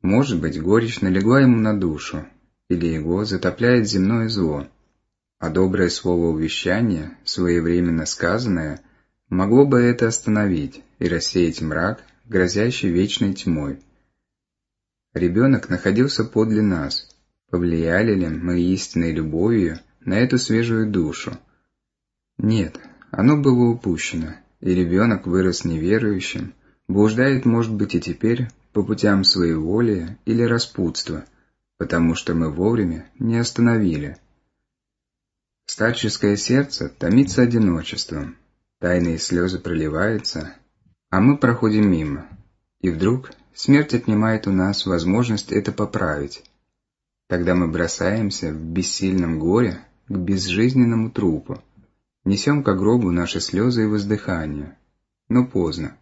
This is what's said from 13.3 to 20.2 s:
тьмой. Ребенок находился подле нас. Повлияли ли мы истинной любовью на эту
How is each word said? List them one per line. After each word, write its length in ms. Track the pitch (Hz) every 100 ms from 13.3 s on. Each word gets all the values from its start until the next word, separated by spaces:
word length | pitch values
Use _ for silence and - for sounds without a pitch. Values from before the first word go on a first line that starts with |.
тьмой. 460 | 92 95 78 71 - _ _ _ _ _ _ _ _ _ _ _ _ _
Ребенок 540 | - 87 95 131 123 -
находился 560 | 90 98 104 139 -
подле 380 | 110 107 110 107
нас. 460 | 104 85 69 - - _ _ _ _
Повлияли 640 | 90 87 82 82 90 113
ли 140 | 98 85
мы 320 | 80 87 87
истинной 520 | 87 92 - 87 85
любовью 680 | 80 78 78 104 113 85 80 _ _
на 140 | -
эту 180 | 98